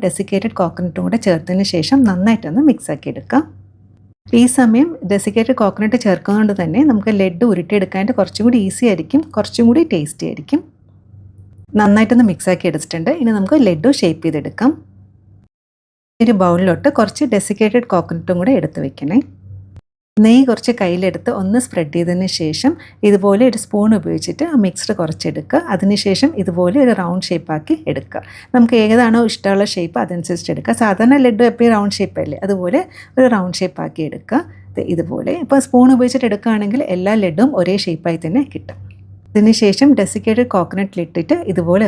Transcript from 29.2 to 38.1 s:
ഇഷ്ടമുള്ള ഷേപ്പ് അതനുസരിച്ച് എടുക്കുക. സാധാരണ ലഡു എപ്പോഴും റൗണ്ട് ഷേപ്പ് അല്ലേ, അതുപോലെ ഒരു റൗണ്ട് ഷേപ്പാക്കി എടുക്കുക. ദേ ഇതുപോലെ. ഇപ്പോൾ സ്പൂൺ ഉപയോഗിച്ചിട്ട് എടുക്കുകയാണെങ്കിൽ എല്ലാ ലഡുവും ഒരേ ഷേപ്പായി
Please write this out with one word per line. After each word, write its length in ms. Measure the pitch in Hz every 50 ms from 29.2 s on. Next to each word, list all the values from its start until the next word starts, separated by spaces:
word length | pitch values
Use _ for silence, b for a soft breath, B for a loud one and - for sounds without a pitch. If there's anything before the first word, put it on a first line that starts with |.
| 233 214
ഇഷ്ടമുള്ള 360 | - - - 196 196 196 202 202 -
ഷേപ്പ് 240 | 190 170 165 - - 220
അതനുസരിച്ച് 480 | 160 180 175 165 - 175 170 - - 160
എടുക്കുക. 200 | - - - 233 - 233
സാധാരണ 360 | 214 190 185 220 247 277 285 254
ലഡു 200 | 247 214 208 240 233
എപ്പോഴും 220 | 233 - 240 240 226
റൗണ്ട് 200 | 208 202 202 - -
ഷേപ്പ് 200 | 196 - - 165 156
അല്ലേ, 160 | 151 147 - -
അതുപോലെ 360 | 196 202 185 180 180 202 320 370 B B B B B B
ഒരു 100 | 262 262 247 233
റൗണ്ട് 220 | 202 180 180 - - 190
ഷേപ്പാക്കി 420 | 185 - - 165 156 - - 156 143
എടുക്കുക. 320 | - 160 - - 220 294 349 B B B B B -
ദേ 80 | - - - 175
ഇതുപോലെ. 360 | 160 165 - 247 - - - - 349 294
ഇപ്പോൾ 160 | - 277 277 269 -
സ്പൂൺ 200 | - 247 254 254 269
ഉപയോഗിച്ചിട്ട് 320 | 240 254 247 254 262 262 226 208
എടുക്കുകയാണെങ്കിൽ 500 | 202 - 233 220 208 208 202 214 269 294 - 180
എല്ലാ 180 | 180 180 196 220 220 196
ലഡുവും 280 | 175 156 170 240 269 285 190 175
ഒരേ 160 | 170 196 196 -
ഷേപ്പായി 340 | 185 160 156 - 170